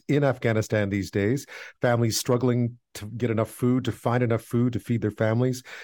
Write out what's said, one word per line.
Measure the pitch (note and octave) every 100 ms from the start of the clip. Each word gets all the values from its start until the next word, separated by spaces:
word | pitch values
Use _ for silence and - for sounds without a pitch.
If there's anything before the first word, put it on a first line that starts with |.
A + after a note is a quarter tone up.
| -
in | D3
Afghanistan | C#3 A#2+ A#2+ A2 - G#2+ G2+
these | G2+ F2
days. | G#2 G2+ C#3 - - - -
Families | B2+ A#2+ A#2 -
struggling | - B2 B2+ A#2+ A#2+ B2 _ -
to | G#2
get | A#2 A#2+
enough | A2 A2
food, | - B2 B2+ B2
to |
find | - B2 A#2+
enough | A#2+ A2+
food | - A#2+ B2
to | A2+
feed | - A#2
their | G#2+
families, | - A2 A2+ C3 B2+ - -